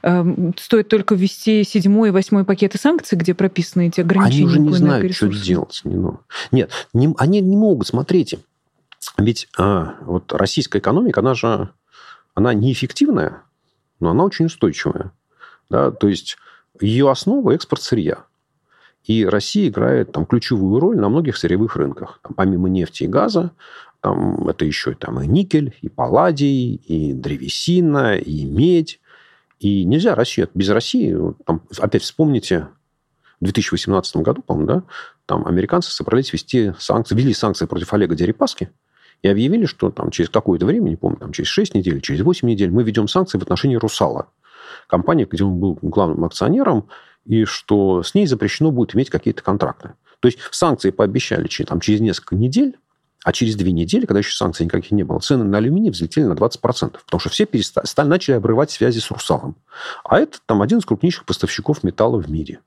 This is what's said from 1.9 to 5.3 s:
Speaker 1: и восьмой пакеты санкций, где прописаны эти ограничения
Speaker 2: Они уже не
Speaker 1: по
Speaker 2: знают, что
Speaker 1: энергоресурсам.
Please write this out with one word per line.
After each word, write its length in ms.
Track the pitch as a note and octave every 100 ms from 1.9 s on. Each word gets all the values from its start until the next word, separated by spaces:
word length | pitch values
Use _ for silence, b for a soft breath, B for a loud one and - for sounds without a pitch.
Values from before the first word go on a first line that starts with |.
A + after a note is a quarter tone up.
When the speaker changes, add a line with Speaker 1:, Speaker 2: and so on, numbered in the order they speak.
| G#3 A3
Speaker 1:
и 20 |
восьмой 320 | F#3+ F#3+ G#3
пакеты 340 | F#3+ G3 G3+ G3
санкций, 400 | C#4+ E4+ - F3+
где 160 | E3
прописаны 540 | F3 F#3+ F3+ E3 - F3
эти 140 | E3+
ограничения 340 | E3+ F#3+ G3 C#3
Speaker 2:
Они 100 | E3+
уже 140 | D#3+
не 100 | D3+
Speaker 1:
по 60 | -
Speaker 2:
знают, 400 | D3 C3 F#2+ F2+
что 100 |
Speaker 1:
энергоресурсам. 220 | G#2